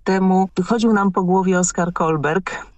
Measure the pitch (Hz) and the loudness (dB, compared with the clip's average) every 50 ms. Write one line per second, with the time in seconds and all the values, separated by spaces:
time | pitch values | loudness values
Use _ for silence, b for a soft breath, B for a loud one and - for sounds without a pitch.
0 | - - 190 190 190 185 185 190 190 185 - 190 180 - 226 233 220 226 214 202 | -4 -2 0 2 2 2 2 2 2 0 -2 -6 -2 0 0 0 2 2 2 2
1 | 202 196 180 202 190 175 185 190 185 185 185 180 180 - - - 170 170 175 - | 2 0 0 0 0 2 2 2 2 2 0 0 0 -2 -2 -4 -4 -4 -2 -2
2 | 175 160 160 151 143 147 160 190 185 - - - - - _ | -2 0 0 0 -2 -2 -2 -2 -4 -4 -10 -12 -14 -18 _